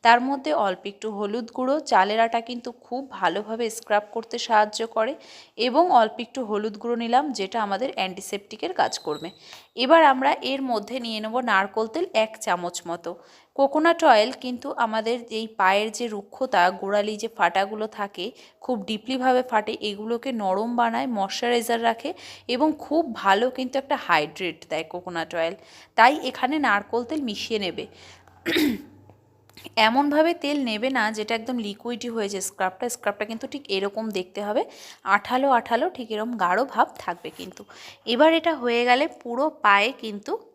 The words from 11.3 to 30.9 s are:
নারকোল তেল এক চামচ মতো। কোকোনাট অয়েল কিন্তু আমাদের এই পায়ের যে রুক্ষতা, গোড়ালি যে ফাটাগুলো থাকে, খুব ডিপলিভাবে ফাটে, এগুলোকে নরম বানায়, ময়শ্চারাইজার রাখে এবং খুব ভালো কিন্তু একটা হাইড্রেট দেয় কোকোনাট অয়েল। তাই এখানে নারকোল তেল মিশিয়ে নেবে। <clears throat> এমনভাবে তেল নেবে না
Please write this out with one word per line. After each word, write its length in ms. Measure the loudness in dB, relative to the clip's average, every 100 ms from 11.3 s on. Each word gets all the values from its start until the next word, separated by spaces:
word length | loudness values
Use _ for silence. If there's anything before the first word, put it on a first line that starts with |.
| -4
নারকোল 460 | 2 2 2 -2 -4
তেল 180 | -4 0
এক 180 | 0 0 -2
চামচ 360 | -2 -2 -2 -8 -8
মতো। 260 | -8 -8 -12 -18 -20 _ 0
কোকোনাট 440 | 2 4 2 4
অয়েল 280 | 6 6 6
কিন্তু 340 | -2 -8 -8 -8 -2
আমাদের 400 | -2 0 -2 -4 -4
এই 160 | -8 -8
পায়ের 420 | 0 2 4 0
যে 140 | -4 -6
রুক্ষতা, 540 | -8 -12 -8 0 4 4
গোড়ালি 440 | 2 -2 0 0 -4
যে 120 | -8 0
ফাটাগুলো 500 | 2 2 -2 -4 -8
থাকে, 380 | -6 -8 -6 -10 -10 -20 _
খুব 160 | -6 -6 -4
ডিপলিভাবে 560 | -6 -4 0 2 2
ফাটে, 300 | 2 -2 -2 -6
এগুলোকে 480 | -6 -6 -6 -4 -4
নরম 380 | -2 0 0 0 0
বানায়, 320 | 0 0 -2
ময়শ্চারাইজার 720 | -2 -4 -2 0 0 0 0
রাখে 260 | 0 0 -8 -10 -16 -16 -6
এবং 200 | 0 0 0
খুব 240 | 0 0 0
ভালো 320 | 0 4 4 2
কিন্তু 260 | -2 -4 -4
একটা 200 | -2 -4
হাইড্রেট 600 | 2 2 2 -4 -6 -6 -8
দেয় 180 | -8 -6
কোকোনাট 420 | -10 -8 -6 -4
অয়েল। 220 | -2 -4 -4 -18 -20 -6 6
তাই 180 | 6 6
এখানে 320 | -4 -4 -2 0
নারকোল 420 | 2 2 0 -6
তেল 180 | -4 -6
মিশিয়ে 380 | -6 -8 -4 -4
নেবে। 260 | -4 -6 -12 -16 -20 -20 _ -10 -2
<clears throat> 460 | 0 0 -2 -10 -20 -20 _ _ _ _ -20 -6 2
এমনভাবে 540 | 4 4 2 4 2
তেল 240 | 2 -2 -2
নেবে 260 | -2 -2
না 140 | -2